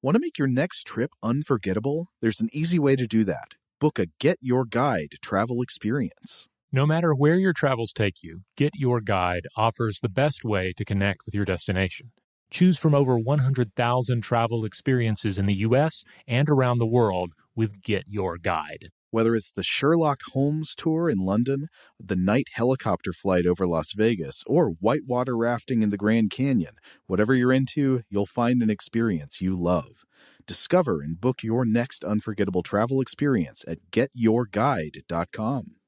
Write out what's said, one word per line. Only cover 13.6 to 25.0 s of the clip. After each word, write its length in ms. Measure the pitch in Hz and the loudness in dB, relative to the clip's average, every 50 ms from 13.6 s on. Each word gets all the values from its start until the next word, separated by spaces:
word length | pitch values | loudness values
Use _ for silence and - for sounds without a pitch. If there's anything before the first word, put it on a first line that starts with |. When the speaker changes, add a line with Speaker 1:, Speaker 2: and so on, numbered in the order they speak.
| 120 104 _ | -2 -2 _
Speaker 2:
thousand 440 | - 123 120 123 127 123 113 127 117 107 | -2 0 0 0 0 0 0 -2 -2 0
travel 420 | - 123 117 117 110 117 117 110 | 0 0 2 2 0 0 -2 -4
experiences 720 | 107 - - - - 131 123 120 113 107 - - 110 98 92 | -6 -8 -6 -2 0 2 2 2 0 0 0 -2 -2 -2 0
in 60 | 98 | 0
the 80 | 98 104 | 0 2
U 240 | 95 104 113 117 131 | 0 2 2 4 4
S 260 | 147 160 - - - _ - - _ - | 2 2 -2 -6 -18 _ -20 -20 _ -2
and 220 | 120 123 151 151 | 0 0 2 2
around 300 | 147 135 127 123 123 117 | 4 2 4 2 2 2
the 60 | 117 | 0
world 460 | 113 113 123 117 107 92 90 90 87 85 _ _ _ _ | 2 4 4 4 4 2 0 -2 -4 -8 _ _ _ _
with 260 | - 113 107 104 101 | -2 -2 -2 -2 -8
Get 220 | _ - 104 95 - | _ -2 -2 -2 -2
Your 320 | - 101 104 95 92 85 85 | -6 -6 -4 -4 -4 -4 -4
Guide. 520 | 85 95 87 80 76 76 78 - - - _ _ _ _ | -4 -2 -2 -2 -4 -8 -12 -16 -18 -20 _ _ _ _
Speaker 1:
Whether 240 | - 113 113 113 117 | 0 2 2 4 2
it's 160 | 113 101 - | 0 -2 -4
the 120 | - - 95 | -8 -6 -4
Sherlock 560 | - - - - 143 165 170 165 151 139 - - - - | -4 -2 0 2 2 4 4 2 0 0 -2 -6 -6 -2
Holmes 420 | 135 135 143 151 156 156 - - - | 0 0 0 0 -2 -4 -6 -10 -4
tour 320 | - 165 160 160 170 170 | -2 -2 0 0 0 0
in 80 | 135 95 | 0 0
London, 480 | 92 92 98 110 120 127 139 139 143 165 _ _ - _ _ _ | 0 0 2 2 2 0 -2 -4 -4 -10 _ _ -20 _ _ _
the 160 | - 92 98 | -6 -4 -2
night 300 | 92 90 95 104 127 - - - | 0 2 2 2 2 0 -2 -4
helicopter 580 | - 117 123 131 127 - 113 95 - _ - | -2 0 0 0 0 0 -2 -4 -2 _ -8
flight 360 | 87 - - 98 92 90 87 87 | -10 -4 0 2 2 4 4 2
over 180 | 90 87 95 | 2 2 0
Las 260 | 90 85 80 78 - - | 0 0 0 -2 -4 -2
Vegas, 500 | 101 107 113 120 98 80 - - - - | 0 2 2 2 0 -4 -8 -8 -12 -6
or 300 | - 120 165 170 113 85 82 | 0 2 2 2 2 -2 -2
whitewater 560 | 87 110 131 151 | 0 0 0 0